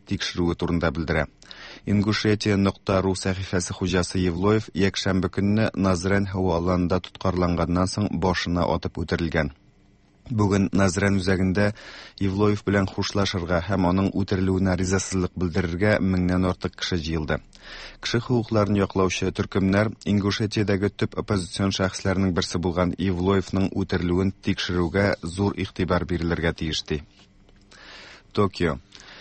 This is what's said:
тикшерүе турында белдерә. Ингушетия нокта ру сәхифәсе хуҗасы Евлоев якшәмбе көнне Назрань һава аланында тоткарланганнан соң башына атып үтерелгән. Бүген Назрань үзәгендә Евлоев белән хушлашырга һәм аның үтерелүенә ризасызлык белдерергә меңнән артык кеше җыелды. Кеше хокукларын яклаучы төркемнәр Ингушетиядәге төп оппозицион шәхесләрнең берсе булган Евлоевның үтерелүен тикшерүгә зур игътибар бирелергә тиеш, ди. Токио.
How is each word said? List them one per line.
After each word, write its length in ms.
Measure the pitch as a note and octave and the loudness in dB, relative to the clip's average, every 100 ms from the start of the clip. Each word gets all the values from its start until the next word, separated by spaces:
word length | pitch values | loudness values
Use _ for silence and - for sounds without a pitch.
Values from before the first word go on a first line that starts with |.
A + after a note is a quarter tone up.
| - | -4
тикшерүе 500 | G2 - - F2 E2 | -6 -4 -2 -2 0
турында 360 | E2+ D#2 E2 | -2 0 0
белдерә. 340 | D#2 D#2 D#2+ D2 - - - - - - | 0 0 0 -2 -6 -20 -20 -20 -10 0
Ингушетия 720 | G2+ G#2 G#2 G#2+ G#2 G#2 G2+ | 2 2 2 2 2 2 2
нокта 440 | G2 - - F#2+ | 2 0 0 2
ру 140 | F#2+ F#2 | 2 0
сәхифәсе 580 | G2 F#2 F#2+ F#2+ - | -2 -4 -2 -2 -2
хуҗасы 480 | - F#2 F2+ F2 F#2+ | -2 0 2 0 0
Евлоев 480 | F2+ E2+ G2 G#2+ - | 0 2 2 2 0
якшәмбе 560 | - G2 - G2+ F#2+ F2+ | 0 0 0 0 0 0
көнне 420 | - G2+ G#2+ A2 | 0 0 2 2
Назрань 560 | - F#2+ F2+ F#2 G2+ G2 | 2 2 2 2 0 0
һава 280 | F#2+ F#2 E2 | 0 0 2
аланында 420 | F2 F2+ F2+ F#2 | 2 2 2 0
тоткарланганнан 880 | - - - E2+ F2 E2+ D#2+ F2 F#2 | -2 -4 -2 0 2 2 2 0 0
соң 240 | - G#2 | 0 -2
башына 560 | E2+ F#2 F2+ - F2 E2+ E2+ | 0 0 0 0 0 0 0
атып 260 | - - | -4 -6
үтерелгән. 500 | E2 F2 E2 D#2+ D2 - _ _ _ _ _ _ - | -2 -2 0 0 -2 -4 _ _ _ _ _ _ -6
Бүген 380 | A2 G#2 G2 G2 - | 0 2 4 2 2
Назрань 380 | G2 F#2 G2+ G2 | 2 2 2 2
үзәгендә 540 | F#2 F#2 F#2+ F2+ G#2 G#2 - - - - | 2 2 2 2 0 -2 -10 -18 -18 -4
Евлоев 400 | G2 F#2+ G#2 G#2 | -2 2 2 2
белән 240 | - G2+ F#2+ | 2 2 2
хушлашырга 800 | - G2 G2+ G2 G2+ E2+ F2 E2 | -2 -4 -2 -2 -2 -2 -2 0
һәм 220 | F#2+ F2 | 0 2
аның 220 | F#2 G2 | 2 2
үтерелүенә 600 | - G2 F#2+ F#2+ F#2+ F#2+ F2+ | 0 -2 0 0 2 2 0
ризасызлык 540 | F#2 F#2+ - F#2+ F2+ | 0 0 0 -2 -2
белдерергә 640 | - F2+ E2 F2 F2 G#2 G#2+ | -2 -4 -2 -2 0 2 2
меңнән 460 | F#2+ F#2 F2+ F2+ F2+ | 2 2 2 2 0
артык 300 | F2+ F2+ - | -2 -6 -6
кеше 220 | - F2+ | -4 -4
җыелды. 380 | D#2 E2 D2+ D2+ - - - - - - | -2 -4 -2 -4 -6 -20 -18 -16 -16 -12
Кеше 200 | - A#2+ | -4 -4
хокукларын 580 | - B2 G#2+ A2 G2+ G#2 | 0 0 2 2 4 2
яклаучы 540 | F#2+ F#2+ F#2 - F#2 | 2 2 0 0 -2
төркемнәр 580 | - F#2+ G2+ F#2+ G2 G#2+ - - | -2 -2 0 2 4 2 -2 -2
Ингушетиядәге 840 | G2+ G2+ - G#2+ A2+ G2+ G2 G2+ | 0 2 0 -2 0 0 0 0
төп 240 | - G#2+ - | -2 -4 -4
оппозицион 560 | - G#2 E2+ - G2 | -2 -2 -2 -2 -2
шәхесләрнең 640 | G2 F#2+ - G2 F#2 G2 E2+ | 0 -2 -2 -2 0 2 0
берсе 240 | F2+ F2+ | -2 -2
булган 320 | F2+ E2 F2+ - | -2 0 0 0
Евлоевның 720 | F#2+ F2 F#2 G2 F2+ F#2+ G2 | -2 0 2 2 2 0 0
үтерелүен 560 | - F#2+ F#2 F2 F2 F#2+ - - | -2 -2 -2 0 2 0 -2 -4
тикшерүгә 680 | F#2+ - F2 E2+ F#2 G2+ - | -2 -2 0 0 2 2 0
зур 340 | E2+ F2 G2+ - | -4 -2 -2 -2
игътибар 480 | F#2 - F2 F2+ D#2 | -4 -4 0 0 0
бирелергә 480 | F2 E2+ D#2+ E2 | -2 -2 0 -2
тиеш, 300 | D2+ D#2+ D2+ | -2 -4 -6
ди. 180 | - D2+ - - - - - - - - - - - - - | -4 -6 -8 -20 -20 -20 -20 -20 -20 -20 -20 -20 -20 -20 -6
Токио. 460 | - G2+ - E2+ C#2 - - - - | 0 0 0 -2 -2 -8 -20 -20 -20